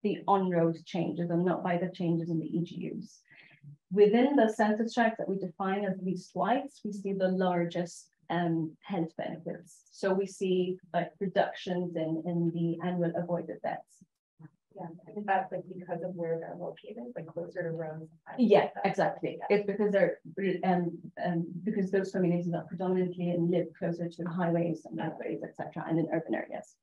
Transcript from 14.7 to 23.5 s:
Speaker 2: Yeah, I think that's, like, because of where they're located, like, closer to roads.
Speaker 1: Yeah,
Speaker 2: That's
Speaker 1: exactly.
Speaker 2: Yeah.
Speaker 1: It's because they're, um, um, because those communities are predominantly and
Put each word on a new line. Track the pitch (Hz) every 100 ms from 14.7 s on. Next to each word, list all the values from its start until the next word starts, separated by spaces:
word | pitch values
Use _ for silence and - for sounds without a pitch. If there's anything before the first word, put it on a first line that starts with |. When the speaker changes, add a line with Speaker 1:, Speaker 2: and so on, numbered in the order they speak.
| -
Speaker 2:
Yeah, | 165 170 -
I |
think | 208 208
that's, | 190 -
like, | 185 -
because | 185 180 170
of | 180
where | 180 165 165
they're | 165 175
located, | 175 - - 220 240 -
like, | 160
closer | - 170 180
to | 165
roads. | 165 160 160 160 - - -
Speaker 1:
Yeah, | 226 196 -
Speaker 2:
That's | - 196
Speaker 1:
exactly. | - 156 - 147 -
Speaker 2:
Yeah. | - 202
Speaker 1:
It's | 196
because | 196 202
they're, | 196 175 - - - 190 175
um, | 185 180 170 160 - -
um, | 180 170 170 180
because | 180 208 185
those | 196 190
communities | 196 175 175 175
are | 165
predominantly | - 175 185 185 180 180 175
and | 175 170